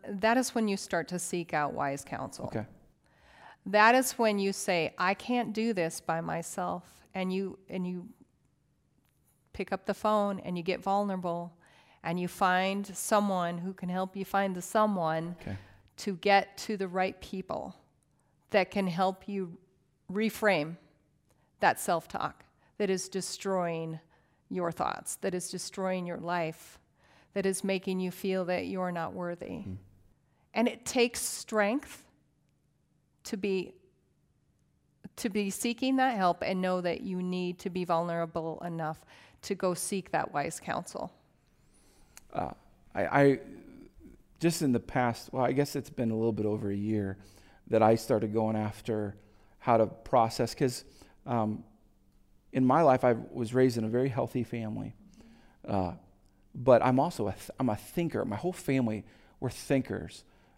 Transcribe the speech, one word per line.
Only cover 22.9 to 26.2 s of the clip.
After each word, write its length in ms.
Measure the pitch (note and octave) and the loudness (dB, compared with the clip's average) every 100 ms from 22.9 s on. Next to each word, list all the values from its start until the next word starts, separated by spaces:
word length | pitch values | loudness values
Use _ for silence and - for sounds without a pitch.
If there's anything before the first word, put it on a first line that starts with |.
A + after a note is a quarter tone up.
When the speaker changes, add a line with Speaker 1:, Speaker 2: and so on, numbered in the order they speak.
| F#3 - | 0 -2
Speaker 1:
destroying 920 | F#3+ F3 - G3 F#3+ E3+ E3 D#3+ D#3+ - _ _ _ - | -6 -6 -6 -2 0 0 -2 -6 -8 -14 _ _ _ -8
your 220 | F#3 E3+ | -2 -2
thoughts, 460 | E3 - G1+ - - | 0 -2 -2 -8 -6
that 160 | F#3+ | -2
is 160 | F3+ F3 | -2 -4
destroying 560 | F#3 - - F#3+ F#3 F3 | -8 -8 -4 -2 -2 -4
your 120 | |
life, 640 | F3 | -6